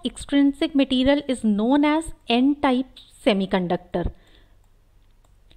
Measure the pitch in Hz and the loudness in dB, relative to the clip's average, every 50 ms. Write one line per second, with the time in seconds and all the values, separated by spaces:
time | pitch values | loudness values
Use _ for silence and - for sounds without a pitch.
0 | - 247 - - - - - 285 285 277 277 - 330 320 320 277 277 269 262 254 | -10 -10 -10 -12 -8 -2 0 2 2 2 0 0 -4 -2 0 0 0 0 0 0
1 | 254 269 285 285 294 285 262 247 - 220 208 196 214 233 269 294 294 302 302 320 | 2 2 0 0 0 -4 -4 -2 -2 -2 0 0 0 2 2 2 2 2 0 0
2 | 320 - - - _ - 240 240 254 277 294 285 - 277 254 247 262 - - - | -2 -6 -10 -12 _ -2 0 2 2 2 0 0 0 0 0 0 -2 -6 -10 -20
3 | - - _ - - 269 214 196 190 185 - 190 180 170 180 175 - - - 185 | -20 -20 _ -6 -2 0 0 0 0 -2 -2 -2 -2 -2 -4 -4 -6 -6 -6 -6
4 | 170 - - - _ _ - - - _ _ _ _ _ _ _ _ _ _ _ | -4 -6 -8 -10 _ _ -20 -20 -20 _ _ _ _ _ _ _ _ _ _ _
5 | _ _ _ _ _ _ _ _ _ - - | _ _ _ _ _ _ _ _ _ -20 -20